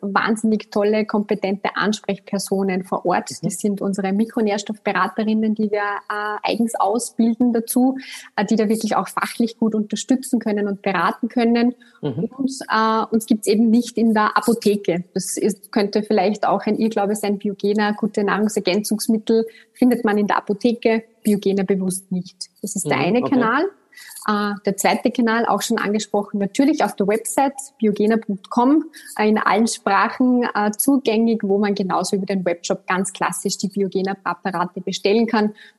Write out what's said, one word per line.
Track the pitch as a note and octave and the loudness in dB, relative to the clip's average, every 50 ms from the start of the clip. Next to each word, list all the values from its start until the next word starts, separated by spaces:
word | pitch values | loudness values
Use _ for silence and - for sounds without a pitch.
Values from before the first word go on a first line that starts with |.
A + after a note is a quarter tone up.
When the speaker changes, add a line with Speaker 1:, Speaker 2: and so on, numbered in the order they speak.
Speaker 1:
wahnsinnig | - G3+ G3 F#3+ - G3 A3 G#3+ - A3 G#3+ G#3 - - | -8 -2 -2 0 0 0 0 0 2 2 0 0 -2 -4
tolle, | - G#3+ G3+ G#3 G#3+ G#3+ G#3+ | -2 0 2 2 2 2 0
kompetente | G#3+ - G#3 G#3 - G#3+ G3 - F#3+ G3+ G3 - - - | 0 0 -2 0 0 -2 -2 0 -2 -2 -2 -4 -4 -2
Ansprechpersonen | D#3+ E3 G3+ G#3+ - - - G3 - - - G#3 F#3+ - - G3 F#3+ G3 F#3+ F3+ F#3+ F#3 | 0 0 0 -2 -2 -4 -6 -6 -6 -6 -6 -6 -6 -2 -2 -2 0 0 0 -2 -2 -2
vor | - G3+ - - | -4 -6 -2 0
Ort. | F3 F3+ A3 - - | 0 0 0 -2 -6
Speaker 2:
Mhm. | - - E3 | -10 -6 -6
Speaker 1:
Das | E3+ - - | -6 -4 -2
sind | - G#3 G3+ F#3+ | -2 -2 -2 -2
unsere | - G3 F#3+ G3+ F#3+ F#3+ G3 | -2 -4 -2 -2 -2 -2 0
Mikronährstoffberaterinnen, | G3+ A3 A3+ - B3 A3 G#3 G3+ G3+ - - G#3+ - _ G#3 F#3+ F3+ F3+ G#3 - - G#3+ G#3+ A3 A3 G#3+ A3 G#3 | 0 -2 -2 -2 -2 0 0 0 -2 -4 -6 -10 -6 _ -2 0 0 0 0 -2 -2 0 0 0 2 2 0 0
die | A3 A3 G3+ | 0 0 0
wir, | G#3 G#3 G3+ G3+ G3+ - - - | 0 -2 -2 -4 -4 -6 -8 -8
äh, | G#3 G#3 G#3 G#3+ G#3+ - - - | -8 -6 -6 -6 -6 -4 -2 -2
eigens | F#3 G#3+ A#3 A3 - - | 0 0 0 -2 0 0
ausbilden | - G3 G#3+ A#3+ - - - - A3+ A#3 A3+ - B3 B3 A#3 | 0 0 0 -2 -4 -4 0 0 2 2 2 2 2 2 2
dazu, | A#3 A3+ - - B3 B3+ C4+ C4 C4+ - - - - - - _ | 0 -2 0 2 2 2 2 2 -2 -8 -12 -16 -16 -16 -8 _
äh, | - G#3 | -4 0
die | - A3+ | 2 2
da | G#3 A3 G#3 | 2 4 2
wirklich | A3 A3 - G#3 G#3 | 0 0 0 0 0
auch | - F#3+ | -2 -2
fachlich | - - - G3 - - - A#3 A3+ - | -2 -4 -6 -6 -4 -2 -2 -2 -2 0
gut | - A3+ A3 G#3+ | 0 0 0 0
unterstützen | A3 G#3 G#3 A3 G#3 - - C4 B3+ C4 - - A3 | 0 -2 -2 -4 -6 0 0 0 0 2 -2 -2 -2
können | - A3 G#3 G#3 G#3 | 0 0 0 0 0
und | G3+ G3+ G3 | -2 -4 -2
beraten | - G3 F#3+ E3+ E3+ G#3 A3 - - A3 | -4 -2 0 2 0 0 0 -2 -6 -4
können. | - B3 A#3 A#3 A#3 A#3 A#3+ B3 B3 - - - _ _ | 0 2 2 4 4 4 2 2 0 -4 -12 -20 _ _
Speaker 2:
Mhm. | - D3 A2+ C#3 G#3 - - | -6 -4 -2 -2 -4 -4 -4
Speaker 1:
Und, | C#4 C4+ C4 - - - - | -4 -4 -4 -4 -6 -4 0
äh, | - A3 A3 A3 A3 A3 - - | 0 2 2 2 2 0 0 0
uns | A3+ A3 - | -2 -2 2
gibt's | - A#3+ G#3+ - | 2 0 0 2
eben | G3 G#3 G#3 A#3+ A3+ | 2 4 4 6 6
nicht | A3 A#3+ A#3 A3+ - | 4 4 2 0 0
in | G#3 A#3 A3+ A3 | 2 2 4 4
der | A3 G#3+ G#3 - | 4 2 2 0
Apotheke. | G#3+ - A#3+ A3+ A#3 - G#3 G3+ G3+ - - E3 F3+ F3 - _ | 0 2 2 0 4 2 2 2 2 0 -2 -2 -2 -4 -6 _
Das | F#3+ - - - | -6 -6 -4 -4
ist, | - - G#3 F#3 - - _ | 0 0 0 0 -2 -10 _
könnte | - A#3 G3+ G3+ - G#3+ G#3+ | 0 0 0 2 0 -2 0
vielleicht | - G#3+ G3+ F3+ G#3 G#3 - - | 2 2 2 2 2 0 0 0
auch | - F3+ G3+ - | 0 0 0 0
ein | A3 G#3+ | 0 0
Irrglaube | - A3 A3 A3 G#3+ G3+ G3 G#3+ | 2 0 0 2 0 0 0 0
sein, | G#3+ - G3+ | -2 -2 -2
Biogener, | G#3 G3 - G#3 G3 - - G3+ G#3 G#3+ G#3 G#3 G#3+ | -4 -2 -2 -4 -4 -2 -2 0 2 2 2 0 0
gute | G#3+ A3+ G#3 - G#3+ G#3 | -2 -4 -2 -2 -2 0
Nahrungsergänzungsmittel | G3 F3 F#3+ G#3+ G#3 - G#3+ F#3+ F#3 F3 G#3+ G#3 - G#3+ G#3 - - A3+ A3 A3 - A3+ A3+ A3+ A3+ - - - _ _ | 0 0 0 0 0 -2 -2 0 0 0 0 0 -2 -4 -2 0 0 0 0 2 2 2 2 2 -2 -8 -16 -20 _ _
findet | - B3+ B3+ - A#3+ - | 2 2 2 4 2 2
man | G#3+ G3+ | 0 2
in | G#3 G#3 | 2 2
der | G3 - | 2 0
Apotheke, | - - - G#3 - - A#3+ A3+ A#3+ - A#3 A3+ A3+ A3+ _ _ _ _ | 0 0 -2 -4 0 0 0 0 2 0 0 0 0 -2 _ _ _ _
Biogener | A3 G#3 G3+ - G3 G3 G3 F#3+ | 0 0 2 2 0 0 0 0
bewusst | F#3+ G3+ F#3 F#3 F#3 F3+ - - _ | 0 0 0 0 -2 -4 -6 -6 _
nicht. | F3+ F3+ F3+ - - _ - - _ _ | -6 -6 -6 -8 -14 _ -18 -18 _ _
Das | - G3+ - | -12 -8 -8
ist | G3 - D3 | -6 -4 -2
der | - | -2
Speaker 2:
Mhm, | - E3+ | -2 0
Speaker 1:
eine | F3 G#3+ B3 | 0 0 0
Speaker 2:
okay. | - - C4+ | 0 2 0
Speaker 1:
Kanal. | B3 A#3 A3 B3 C#4+ F4+ G4 - _ _ _ - - - - - - - | 2 2 2 0 0 -2 -4 -6 _ _ _ -20 -20 -20 -20 -18 -8 -4
Äh, | G#3+ G#3 G#3 G#3 G3+ G3+ G3 - | -2 -2 -2 -2 -2 -4 -4 -4
der | G3+ G3 | -4 -2
zweite | - - G#3 A#3+ A#3+ - B3 | 0 0 0 0 2 0 -2
Kanal, | A3+ - A#3 A3+ A3 A#3 A#3 | 0 2 0 2 2 2 2
auch | - G3 G3+ | 0 0 -2
schon | - - A3+ | 0 -2 -2
angesprochen, | - - F#3+ G#3 G#3+ G#3+ - - G3+ G3+ - - G3+ | 0 0 0 -2 -2 -2 -2 -2 -2 -2 -2 -4 -4
natürlich | G3 G3 - - C#4 C#4+ D#4 D4+ G3 | -4 -2 0 2 2 2 2 2 0
auf | G3 - | -2 0
der | - G3+ | -2 0
Website | F#3+ G#3+ A3+ - - - D4 C4+ C#4 C#4 - - - - _ | 0 0 -2 -2 -2 0 0 0 0 -2 -6 -14 -18 -6 _
biogener | A3 G#3 G3+ - G#3 G#3+ A3+ | 0 0 2 2 2 2 2
punkt | A3 - - G3 F#3+ - - | 0 0 -4 -8 -8 -8 -4
com, | - B3 B3 C4 D4 D#4+ D4+ - - - - - - | 0 2 4 4 4 4 2 -2 -10 -18 -18 -10 -4
äh, | - G#3+ G#3+ | 0 2 2
in | G#3+ | 2
allen | G#3 - - F#3 G#3 A#3 | 2 2 2 2 2 2
Sprachen, | A3+ - - - G#3 G3 F#3+ G3+ A3+ - - B3+ B3+ B3 B3 A#3+ - - | 0 -2 -4 -2 0 2 2 2 0 0 0 2 2 2 2 0 0 -2
äh, | G#3 G#3 G#3 | 0 0 0
zugänglich, | G#3 - - C4+ C#4+ B3+ - A#3 A3 A3 A3+ A#3 A3+ A3 G#3+ | 0 0 2 2 2 2 2 2 2 2 2 2 2 0 0
wo | G3 G3 | 0 2
man | G3+ G#3+ G3+ G3+ | 2 2 0 0
genauso | - F#3+ F3+ E3 D#3+ F#3 - G#3 | -2 -2 -2 -2 -2 -2 -2 -2
über | F#3+ G3 | -2 -2
den | - G3+ F#3+ F3+ | -2 -4 -2 -2
Webshop | F3 E3+ - - - F#3+ - - | -2 -2 -4 -4 -4 -6 -4 -2
ganz | - F#3 F#3 G3 - - | -2 -2 -2 -2 -4 -4
klassisch | - E3 E3 F3+ - - G3+ - | -4 -4 -4 -4 -4 -4 -4 -4
die | - - F#3 | -4 -6 -6
Biogener-Präparate | - G3+ G3 F#3 - G3 F#3 F#3+ G3+ G3 _ F3 F3 - _ F#3 F3+ E3+ F3+ F#3 - F#3+ | -2 -2 -4 -2 -2 -2 -2 -2 -4 -6 _ -8 -8 -6 _ -6 -4 -2 -4 -4 -6 -8
bestellen | F3+ G3 F#3 - - G3 G#3 A#3 A#3 | -8 -8 -8 -2 0 2 2 2 2
kann, | A3 - G#3+ G#3+ G#3+ G#3 - - - _ | 2 2 0 0 0 -2 -8 -16 -20 _